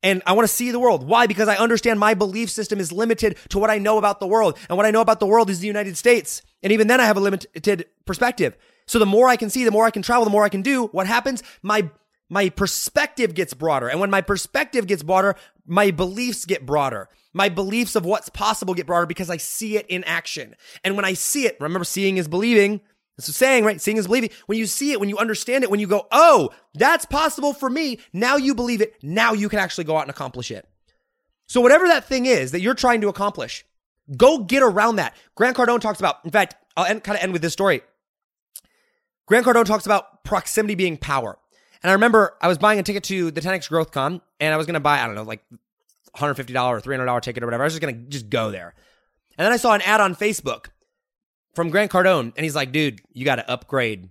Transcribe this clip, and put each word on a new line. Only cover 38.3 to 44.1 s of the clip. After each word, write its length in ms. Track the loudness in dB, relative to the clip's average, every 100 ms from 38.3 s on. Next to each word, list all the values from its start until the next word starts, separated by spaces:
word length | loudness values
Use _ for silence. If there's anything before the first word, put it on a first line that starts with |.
| _ _ -20 _ _ _ _ _ _ _
Grant 200 | 2 4
Cardone 200 | 4 4
talks 220 | 0 0
about 360 | -2 -2 _
proximity 520 | -6 -4 -2 -4 -2 -2
being 220 | -4 -4
power. 420 | -4 -4 -4 -12 _ _ _ _
And 80 | 0
I 40 |
remember 440 | 4 6 4 4 2
I 60 | 0
was 100 | 2
buying 200 | 2 2
a 40 |
ticket 200 | -2 -6 -4
to 260 | -4 -4
the 100 | -4
ten 120 | -4
X 140 | -6 -2
Growth 240 | -2 -2
Con, 300 | -2 -4